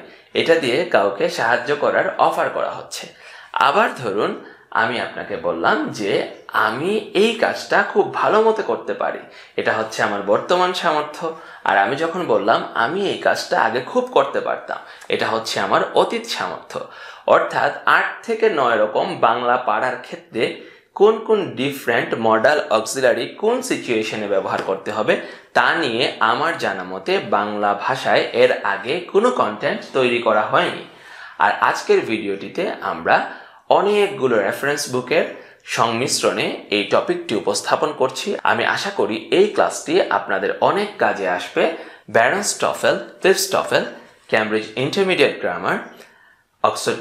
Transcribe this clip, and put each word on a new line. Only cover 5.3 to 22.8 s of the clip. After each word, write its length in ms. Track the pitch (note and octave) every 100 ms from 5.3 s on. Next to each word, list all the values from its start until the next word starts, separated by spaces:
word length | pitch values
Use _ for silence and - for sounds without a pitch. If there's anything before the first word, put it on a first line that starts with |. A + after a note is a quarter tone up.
| F#2+
বললাম 540 | E2+ E2 G2 A3+ -
যে 380 | - G2+ C3 - - -
আমি 640 | A2 G#2+ A#2+ F3 G#3+ -
এই 200 | F3+ A3+
কাজটা 480 | A3+ F#2 - - F3
খুব 320 | G3+ G#3+ C3+
ভালো 280 | - C3+ G#3
মতো 200 | A3 A3
করতে 320 | - G#2+ -
পারি, 240 | G2 D2 - - - - -
এটা 160 | G#2
হচ্ছে 300 | A2 A2 -
আমার 200 | A2 G2+
বর্তমান 500 | G2 A#2 C3 F3+ F3+
সামর্থ্য। 640 | F#3 F3 D3+ D3 - E3 E3 - -
আর 140 | - G2
আমি 180 | G2+ C#3
যখন 300 | E3 F3+ D3
বললাম 420 | G#2+ G2+ D3+ -
আমি 360 | - A#2 F#3 F#3+
এই 80 | A2+
কাজটা 420 | - G#2 - C4+
আগে 200 | A2+ A#2
খুব 240 | - B3
করতে 360 | B3 - - G#2+
পারতাম, 380 | - - - - - - -
এটা 180 | G#2+ A2
হচ্ছে 340 | A2+ A2+ A#2
আমার 200 | G2 D3 -
অতীত 320 | - F#3 A3+ -
সামর্থ্য। 540 | - F#2 D#2 - - - - - - -
অর্থাৎ 460 | D3+ E3+ C#3 C3 - -
আট 180 | D#3+ G3 -
থেকে 280 | - A3 A3
নয় 260 | D#3 B2 A2+
রকম 440 | G#2+ B2+ F#3 C#3+
বাংলা 360 | A#2 A#2+ A#2+ B2
পারার 400 | A2+ G#2+ B2+ B2
ক্ষেত্রে 580 | - F3 - D3+ D#3+ - - - _
কোন 300 | - G3+ A3+
কোন 260 | - G#3+ D3
different 640 | G#2+ C#3 C3+ - A#2 D#3+ B2+
modal 400 | A2+ A2 B2 D3+ -
auxiliary 580 | A2